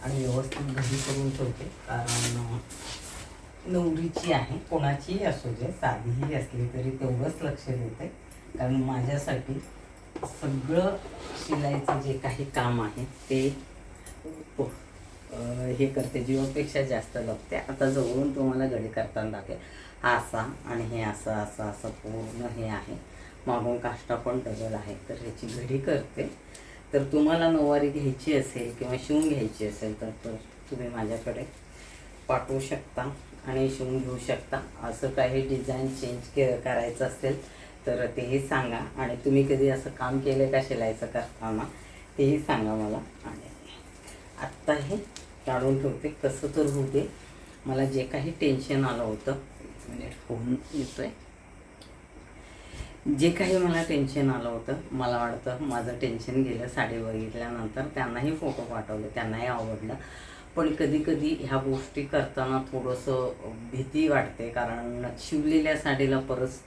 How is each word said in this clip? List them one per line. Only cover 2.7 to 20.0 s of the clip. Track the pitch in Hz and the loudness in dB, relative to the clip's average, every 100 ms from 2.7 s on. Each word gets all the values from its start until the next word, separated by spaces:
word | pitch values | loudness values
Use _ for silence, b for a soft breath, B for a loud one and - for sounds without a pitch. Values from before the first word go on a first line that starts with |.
| - - - - - - - - - - | -8 -8 -8 -8 -10 -12 -14 -16 -12 0
नवरीची | 180 170 160 170 - 175 | 4 4 4 0 0 2
आहे, | 143 123 160 | 2 2 -4
कोणाचीही | - 160 139 139 - 190 | 0 2 4 2 0 0
असू | 190 135 127 | 2 0 -2
दे, | 117 127 | -2 -2
साधीही | - 139 110 113 120 143 | 0 0 0 0 0 0
असली | 147 120 123 120 | -2 -2 -2 -2
तरी | 127 127 | 0 -2
तेवढंच | 131 131 123 - 175 | 0 0 2 0 0
लक्ष | 147 147 - | -4 -4 -2
देते, | 127 113 113 135 - - - - - | -2 -2 -6 -10 -10 -16 -16 -12 -2
कारण | 127 131 | 2 4
माझ्यासाठी | 131 131 123 143 131 127 131 135 - - - - - - - | 2 2 2 0 0 -2 -2 -6 -6 -16 -18 -20 -14 -8 -8
सगळं | - 147 135 127 170 185 - - - - - - | -4 -2 0 4 4 4 2 -6 -12 -10 -10 -2
शिलाईचं | 147 143 139 - 135 | 0 2 2 2 0
जे | 135 | 0
काही | 131 139 123 139 | -2 -2 -2 -2
काम | - 123 120 | 0 2 2
आहे | 107 107 131 | 0 -2 -6
ते, | - - 131 135 135 - - - - - - 156 156 156 - | -8 0 4 4 0 -10 -16 -16 -16 -16 -14 -12 -12 -14 -2
अ, | - - - - - - - 120 117 123 127 123 | -2 -2 -16 -18 -18 -18 -12 -8 -4 -2 -2 4
हे | 135 | 4
करते, | 135 127 135 | 4 -2 -2
जीवापेक्षा | 123 135 135 147 139 143 | 2 2 2 0 0 0
जास्त | 135 117 - - | 2 0 -2 -4
लावते. | 113 110 - - | -2 -4 -4 -6
आता | - 135 135 | -4 2 4
जवळून | 139 120 131 143 139 | 4 2 2 2 4
तुम्हाला | 131 127 131 | 2 4 2
घडी | 117 110 | 0 -2
करताना | 117 110 113 107 | -2 -2 -2 -2
दाखवेल. | 107 - - B B B B | -4 -8 -10 B B B B